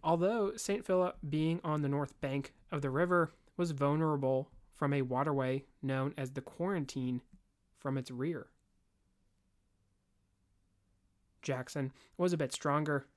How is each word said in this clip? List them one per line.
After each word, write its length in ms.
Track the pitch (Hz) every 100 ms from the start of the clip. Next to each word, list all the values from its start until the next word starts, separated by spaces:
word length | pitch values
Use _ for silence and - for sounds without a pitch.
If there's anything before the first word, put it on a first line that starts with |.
although 520 | - 170 180 233 196 226
Saint 300 | - 202 -
Philip, 320 | 185 180 - 147
being 320 | 151 156 165
on 180 | - 151
the 80 | 143
north 300 | 139 143 -
bank 320 | 139 139 139 - -
of 100 | 151
the 80 | 139
river, 440 | 131 175 180 160 - _ -
was 160 | 175
vulnerable 800 | 143 143 151 160 147 131 131 131 - -
from 200 | - 143
a 100 | 143
waterway 600 | 127 127 147 139 131 131 - _
known 320 | 135 135 135 143
as 140 | 135
the 100 | 139
Quarantine 800 | - - 175 190 139 - 127 123 - - _ _ _ _
from 200 | 139 135
its 140 | 123
rear. 360 | 123 139 156 - _ _ _ _ _ _ _ _ _ _ _ _ _ _ _ _ _ _ _ _ _ _ _ _ _ _ _ _ _
Jackson 500 | - 127 127 156 135 - - -
was 160 | 180
a 40 | 175
bit 140 | 135
stronger 540 | - 156 143 151 143 -